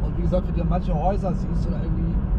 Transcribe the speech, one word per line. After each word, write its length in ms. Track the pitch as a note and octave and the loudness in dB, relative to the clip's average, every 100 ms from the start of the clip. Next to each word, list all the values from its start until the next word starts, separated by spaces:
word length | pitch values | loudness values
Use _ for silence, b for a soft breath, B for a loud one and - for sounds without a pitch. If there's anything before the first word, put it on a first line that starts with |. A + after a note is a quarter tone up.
Und 140 | - - | -2 0
wie 40 | |
gesagt, 240 | F3 F3+ F3+ | 2 2 0
wenn 80 | E3 | -2
du 80 | |
manche 300 | D#3+ F3 F#3 | 0 0 0
Häuser 400 | F3 F3+ G#3 F#3 | 0 2 0 0
siehst 340 | E3+ F3+ E3+ - | -2 0 -2 0
oder 160 | F3+ | -2
irgendwie 320 | E3 E3+ E3+ - - | 0 0 0 0 0